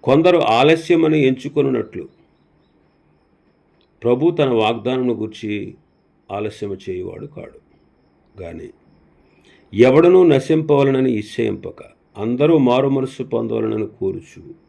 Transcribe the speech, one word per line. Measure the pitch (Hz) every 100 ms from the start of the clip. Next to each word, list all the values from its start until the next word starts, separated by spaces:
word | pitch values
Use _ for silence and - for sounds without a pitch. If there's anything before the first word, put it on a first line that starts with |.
కొందరు | - 143 170 170
ఆలస్యమని | 113 113 143 165 - 170 156 156
ఎంచుకొనున్నట్లు | 131 131 165 156 139 123 110 - 78 _ _ _ _ _ _ _ _ _ _ _ _ _ _ _ _ _ _ _
ప్రభు | 117 127 165
తన | 160 135
వాగ్దానమును | 117 107 117 110 131 127
గూర్చి | 107 107 - 107 104 101 - _ _ _ _ _
ఆలస్యము | 98 107 - 104
చేయువాడు | 95 - 92 92 87 -
కాడు, | - - - _ _ _ _ _ _ _ -
గాని | 87 82 80 - _ _ _ _ _ _ _ _ _
ఎవడనూ | 104 123 139 175 185
నశింపవలనని | 175 135 - 160 151 143 139 131 131
ఇచ్చేయింపక | 110 104 - 113 95 90 85 - _ _ -
అందరూ | 110 123 151 160
మారు | 127 123 139
మనస్సు | 135 135 -
పొందవలనని | 123 117 113 113 113 110 104
కోరుచు | - 95 92 - - - -